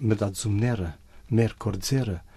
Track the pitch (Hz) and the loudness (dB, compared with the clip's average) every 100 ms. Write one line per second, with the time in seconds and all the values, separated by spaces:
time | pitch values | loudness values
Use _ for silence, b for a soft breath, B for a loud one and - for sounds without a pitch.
0 | 113 107 101 95 107 101 120 117 87 78 | 0 2 0 -2 -2 0 0 0 -4 -8
1 | - b b 110 113 - 107 98 - 135 | -18 b b 2 2 0 -4 -4 -2 0
2 | 120 90 - | 0 -6 -8